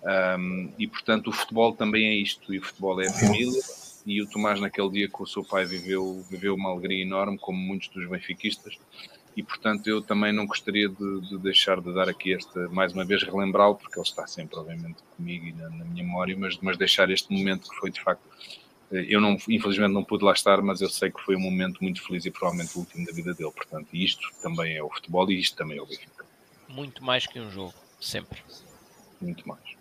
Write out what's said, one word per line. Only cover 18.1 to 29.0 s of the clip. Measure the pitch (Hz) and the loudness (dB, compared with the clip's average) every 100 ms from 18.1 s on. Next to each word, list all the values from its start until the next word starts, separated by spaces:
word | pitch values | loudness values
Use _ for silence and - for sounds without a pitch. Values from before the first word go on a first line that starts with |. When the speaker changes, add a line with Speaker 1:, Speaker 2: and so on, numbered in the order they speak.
| 90 - - - - - _ _ | 0 -4 -20 -18 -18 -20 _ _
Speaker 1:
eh, | 95 90 | -4 2
eu | 104 | 6
não, | 104 101 - | 6 4 2
infelizmente | 113 104 98 104 | 2 2 4 4
não | 98 | 4
pude | 95 104 | 0 2
lá | 101 | 4
estar, | 90 - 98 | 6 6 6
mas | 101 92 | 6 2
eu | 95 | 0
sei | - 95 | 2 0
que | - | -2
foi | - | 0
um | 95 | 2
momento | 92 92 92 90 | 2 0 0 0
muito | 95 92 | -2 -2
feliz | - 90 92 | -4 -6 -6
e | |
provavelmente | - 90 87 85 92 | -2 -2 -2 -4 -6
o | |
último | 87 - 85 | -8 -8 -8
da | |
vida | 82 85 | -6 -6
dele, | 87 78 | -6 -6
portanto, | - - 80 76 | -8 -10 -10 -10
e | 85 | -2
isto | 95 - - - | 0 -2 -6 -8
também | 90 85 82 78 | -6 -4 -4 -4
é | |
o | 76 | -6
futebol | - - 90 95 | -8 -2 2 4
e | 98 | 4
isto | - - | 0 -2
também | 80 73 | -8 -8
é | |
o | 76 | -10
Benfica. | - - _ - _ _ _ - | -14 -16 _ -20 _ _ _ -18
Speaker 2:
Muito | 131 143 - | -12 -12 -8
mais | 131 127 - | 0 0 0
que | 123 | -8
um | 110 | -10
jogo, | 95 92 - - _ | -8 -10 -12 -20 _
sempre. | - 110 - - - - - - - - | -8 -8 -8 -16 -16 -20 -20 -20 -20 -20